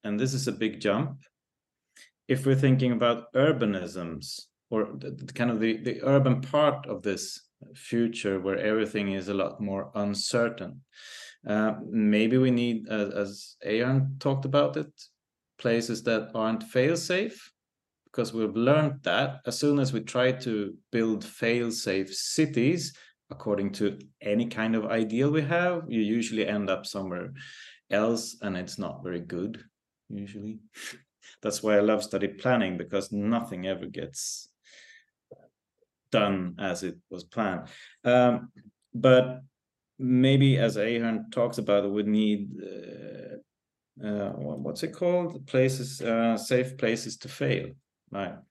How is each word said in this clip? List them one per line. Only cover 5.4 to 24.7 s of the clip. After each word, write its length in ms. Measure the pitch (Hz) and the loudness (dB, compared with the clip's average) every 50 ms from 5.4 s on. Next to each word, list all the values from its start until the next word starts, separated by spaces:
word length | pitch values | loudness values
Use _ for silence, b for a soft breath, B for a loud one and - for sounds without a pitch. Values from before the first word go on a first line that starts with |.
| 120 123 | -2 0
of 100 | 117 107 | 0 2
the, 180 | 110 113 113 113 | 0 0 0 -2
the 220 | - 123 - - | -4 -6 -6 -2
urban 380 | - 135 139 139 131 131 123 - | 2 4 6 6 6 6 4 2
part 460 | - - - 147 151 147 143 139 - | 0 0 2 4 4 4 2 0 -6
of 160 | - 104 90 | -8 -8 -4
this 380 | - 107 95 85 - - - - _ _ _ _ - - 131 | -2 -2 -2 -2 -4 -10 -12 -16 _ _ _ _ -20 -20 -20
future 640 | - - - - 117 117 113 113 - - 104 98 95 | -20 -10 -2 0 0 2 0 0 -2 -2 -2 -2 -2
where 180 | 90 98 95 - | -2 -2 -2 0
everything 540 | - 107 110 113 107 104 - 107 101 98 | 0 0 2 2 0 0 -2 -2 -2 -2
is 160 | 95 95 90 95 | -2 -4 -4 -2
a 60 | 101 | -2
lot 260 | 98 92 - - - | -2 -2 -2 -4 -6
more 300 | 107 98 98 98 95 - - | -6 -4 -4 -4 -6 -6 -4
uncertain. 840 | 107 101 104 101 101 - - - 120 117 113 - - 92 - - - _ _ B B B B B B B B B B _ | -4 -2 -2 -2 -4 -4 -2 0 0 0 0 -2 -6 -12 -12 -12 -16 _ _ B B B B B B B B B B _
Uh, 280 | - 104 107 107 110 107 - - - | -2 0 2 2 2 0 -2 -8 -4
maybe 500 | 107 113 107 107 104 104 110 110 123 131 | 0 2 4 4 6 4 4 6 6 6
we 120 | 131 131 | 6 6
need, 380 | 123 120 120 120 117 110 107 - | 4 2 2 0 -2 -4 -4 -4
uh, 200 | 107 107 104 98 - | -2 -2 -2 -2 -2
as 420 | 101 101 98 101 101 - - - _ - | -4 -4 -4 -6 -14 -18 -20 -20 _ -4
Ayan 520 | - 107 113 120 127 131 135 135 135 - - | -2 0 0 2 2 4 2 2 2 -2 -2
talked 260 | - 143 135 135 135 | -2 0 0 0 -2
about 320 | 139 135 143 147 147 143 | 2 2 2 2 2 0
it, 140 | 156 151 151 _ _ - _ _ _ _ _ _ _ _ _ _ - | -4 -6 -8 _ _ -20 _ _ _ _ _ _ _ _ _ _ -4
places 440 | - 120 117 117 113 117 117 113 - | 0 2 2 2 0 -2 -4 -2 0
that 260 | 120 113 110 107 - - | 0 0 0 -2 -4 -4
aren't 280 | 113 110 110 113 107 | -2 0 0 0 -2
fail-safe, 880 | - - - 131 127 147 170 165 170 - 180 185 208 220 - - - - _ _ _ _ _ _ _ _ _ _ _ | -4 -2 0 2 2 2 2 0 0 0 0 0 0 -2 -6 -12 -20 -20 _ _ _ _ _ _ _ _ _ _ _
because 260 | _ - - 117 110 | _ -4 -4 -4 -2
we've 240 | 110 113 110 104 98 | -2 -2 -2 0 0
learned 460 | 113 117 123 147 156 151 131 - - | 2 4 6 6 6 4 2 -2 -2
that 380 | - - 87 107 143 135 - - _ | -2 0 2 2 0 0 -4 -6 _
as 120 | 123 113 - | -6 -4 0
soon 200 | - 147 143 143 | 2 2 4 4
as 140 | 135 127 | 2 2
we 80 | 123 110 | 0 -2
try 320 | 107 - - 127 123 131 | -4 -2 0 2 2 2
to 420 | 127 131 - 127 110 104 101 95 - - _ _ | 2 0 -4 -4 -2 -2 -4 -4 -8 -12 _ _
build 340 | - 117 110 113 110 101 104 | -2 0 2 2 0 -2 -4
fail-safe 880 | - - - - 117 117 120 120 117 113 - - 110 95 98 95 - - | -10 -8 -2 0 0 2 0 0 -2 -4 -4 -2 -2 0 0 -2 -4 -6
cities, 800 | - - - - - 160 143 143 120 120 139 175 170 - - B B B B B B _ _ | -8 -6 -4 0 0 0 2 2 2 2 2 2 0 -4 -8 B B B B B B _ _
according 400 | - - - 110 104 98 98 98 | -16 -8 -2 0 0 0 0 -2
to 280 | 98 - 107 101 98 - - - _ _ | -2 0 -2 -2 -2 -4 -14 -20 _ _
any 260 | - 104 104 110 117 | -4 0 0 0 0
kind 280 | 117 - 110 110 113 | 0 -2 -2 0 0